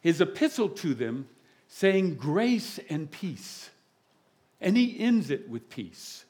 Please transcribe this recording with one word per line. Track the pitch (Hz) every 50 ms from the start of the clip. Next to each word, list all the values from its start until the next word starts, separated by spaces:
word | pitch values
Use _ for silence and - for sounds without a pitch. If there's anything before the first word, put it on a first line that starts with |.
his | _ 170 170 143
epistle | 180 - - - 302 311 - - 226 190
to | 139 - - 170 131
them | 110 120 113 117 131 135 - - _ _ _ _ _ _ _
saying, | - - - 196 190 190 190 185 156
"Grace | 123 117 147 151 190 226 240 247 220 - - - - - -
and | 156 151 160 147
peace." | - - - 185 135 - - - - - - - _ _ _ _ _ _ _ _ _ _ _ _ _ _ _ _ _ _
And | - 185 202
he | 247 247 240 214 -
ends | 220 240 240 226 175 135
it | 143 131 - -
with | 117 117 - _
peace. | - - 107 82 - - - - - - - _